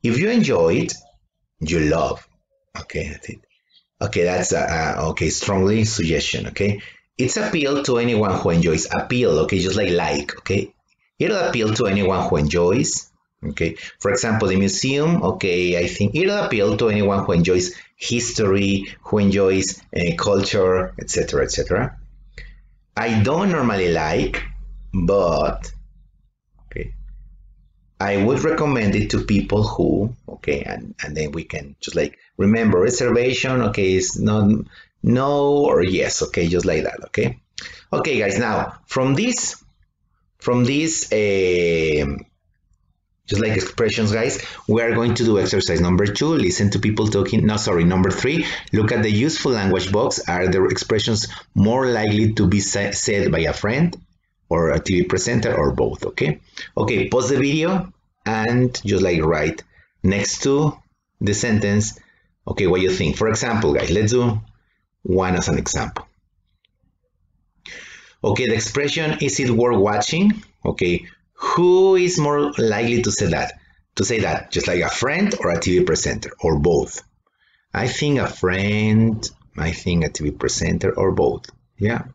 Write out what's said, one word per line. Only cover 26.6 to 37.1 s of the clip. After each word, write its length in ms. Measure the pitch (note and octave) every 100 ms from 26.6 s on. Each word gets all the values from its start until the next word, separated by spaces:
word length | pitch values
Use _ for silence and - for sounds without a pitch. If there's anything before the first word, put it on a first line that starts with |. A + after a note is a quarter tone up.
| -
okay, 280 | - - - - - - - - - _ _ _ _
I 180 | G2 G2+
would 260 | G#2 C#3
recommend 500 | C#3+ D#3+ D3+ C3 G#2
it 160 | G#2 G2+
to 160 | G#2 -
people 380 | G2+ - G2+
who, 500 | G#2+ - D#2+ D2+ G#2+ - -
okay, 320 | - - C#2+
and, 320 | - G1+ - -
and 140 | D2 D2+
then 140 | D2+
we 140 | D#2 D#2
can 300 | D#2+ C#2+ C#2+
just, 140 | - E2+
like, 240 | - - _ -
remember 420 | G3 A2+ D#3 -
reservation, 840 | G#2 B2 B2 A#2+ B2 B2 C3+ B2+
okay, 320 | A2 G#2 F#2+ F#2
it's 240 | F#2 -
not 320 | G#2+ G#2+ G#2 A2 - - - _
no 640 | - B2 C3+ C#3+ C#3+ C#3+ D3
or 160 | -
yes, 400 | F2+ F2+ C#2+ -
okay, 260 | - - E2+
just 180 | F2 D2+
like 160 | D#2+
that, 220 | - -
okay? 340 | -